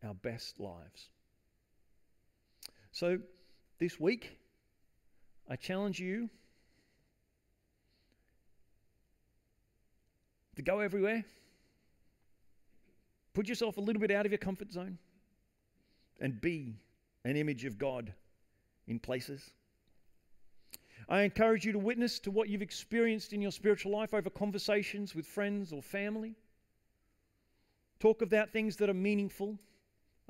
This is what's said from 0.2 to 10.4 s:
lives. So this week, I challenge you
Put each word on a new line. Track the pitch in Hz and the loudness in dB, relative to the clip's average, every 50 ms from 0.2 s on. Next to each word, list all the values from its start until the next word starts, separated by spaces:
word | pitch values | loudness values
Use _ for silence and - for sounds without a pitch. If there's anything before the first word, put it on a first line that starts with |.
| - 120 113 117 - - - - | -6 -6 -6 -6 -8 -12 -10 -10
lives. | 101 98 87 85 78 95 - - - - _ _ _ _ _ _ _ _ _ _ _ _ _ _ _ _ _ _ _ _ _ _ _ _ _ _ _ _ _ _ - - - - - - | -10 -10 -10 -12 -16 -20 -20 -20 -20 -20 _ _ _ _ _ _ _ _ _ _ _ _ _ _ _ _ _ _ _ _ _ _ _ _ _ _ _ _ _ _ -20 -20 -20 -20 -20 -16
So | - - 175 175 185 185 - - - - - - - - _ _ _ - | -6 -2 0 0 0 0 -2 -8 -20 -20 -20 -20 -20 -20 _ _ _ -2
this | 170 175 - - | -2 -2 0 2
week, | 151 185 247 226 - - - - _ _ _ _ _ _ _ _ _ _ _ _ _ - _ - - - - - - - | 2 2 2 2 -4 -14 -18 -20 _ _ _ _ _ _ _ _ _ _ _ _ _ -20 _ -20 -20 -20 -20 -20 -12 -10
I | 127 | -10
challenge | - - - 185 190 202 202 180 - | -10 -6 -4 -2 -2 0 -2 -2 -2
you | 180 185 190 226 240 220 - - _ _ _ _ _ _ _ _ _ _ _ _ _ _ _ _ _ _ _ _ _ _ _ _ _ _ _ _ _ _ _ _ _ _ _ _ _ _ _ _ _ _ - _ - _ _ _ _ _ _ _ _ _ _ _ _ _ _ _ _ _ _ _ _ _ _ _ _ _ _ _ _ _ _ _ _ _ _ _ | -2 -4 -2 -2 -4 -6 -8 -14 _ _ _ _ _ _ _ _ _ _ _ _ _ _ _ _ _ _ _ _ _ _ _ _ _ _ _ _ _ _ _ _ _ _ _ _ _ _ _ _ _ _ -20 _ -20 _ _ _ _ _ _ _ _ _ _ _ _ _ _ _ _ _ _ _ _ _ _ _ _ _ _ _ _ _ _ _ _ _ _ _